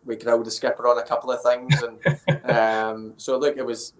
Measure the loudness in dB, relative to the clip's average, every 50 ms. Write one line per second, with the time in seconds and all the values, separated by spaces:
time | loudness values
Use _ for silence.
0 | _ -8 -8 -4 0 2 2 2 2 -2 -6 -4 -2 -2 -2 2 2 2 2 2
1 | 2 -2 -4 -2 -2 -2 -4 0 2 2 2 2 2 0 0 0 0 -4 -8 -2
2 | 0 0 0 0 0 -2 -2 -2 0 0 2 4 4 4 2 0 0 -2 -4 -6
3 | -10 -14 -14 -12 -4 -2 -2 0 2 0 0 0 -4 -6 -6 -6 -8 -14 -16 -12